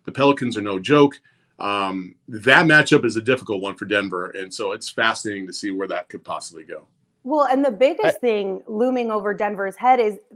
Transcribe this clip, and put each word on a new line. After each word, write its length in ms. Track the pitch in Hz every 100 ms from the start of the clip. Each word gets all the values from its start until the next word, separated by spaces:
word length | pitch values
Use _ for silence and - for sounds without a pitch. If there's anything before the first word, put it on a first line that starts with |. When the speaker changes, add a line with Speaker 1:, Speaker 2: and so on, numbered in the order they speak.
| -
Speaker 1:
The 60 |
Pelicans 460 | - 139 139 123 113
are 40 |
no 180 | 101 95
joke. 400 | 98 147 143 - _ _ _ -
Um, 560 | 101 101 95 95 90 _ -
that 360 | 110 127 147 160
matchup 380 | 151 143 143
is 140 | 113 110
a 40 |
difficult 400 | 110 127 - 98
one 140 | 98 92
for 80 |
Denver, 460 | 98 101 98 90 90
and 220 | 95 95
so 200 | - 101
it's 160 | 107 -
fascinating 580 | - 113 110 107 98 92
to 60 |
see 200 | 87 101
where 180 | 95 92
that 180 | 87 -
could 160 | 90
possibly 400 | - 78 - 82
go. 240 | 80 78 _ _ _ _ 254
Speaker 2:
Well, 220 | 302 262
and 180 | 262 277
the 40 |
biggest 460 | 190 269 311 330 -
Speaker 3:
I 40 |
Speaker 2:
thing 440 | 240 208 196 190 -
looming 460 | 214 254 254 226
over 220 | 214 202
Denver's 420 | 196 208 196 196 -
head 240 | 247 254
is 200 | 214 202 _